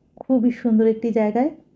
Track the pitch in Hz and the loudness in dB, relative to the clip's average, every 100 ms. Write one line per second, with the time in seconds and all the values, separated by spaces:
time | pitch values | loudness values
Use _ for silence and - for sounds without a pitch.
0 | _ - - 262 240 240 247 220 226 220 | _ -14 -2 0 0 -2 0 2 2 0
1 | 233 226 214 233 285 320 _ | -2 -2 0 0 -2 -4 _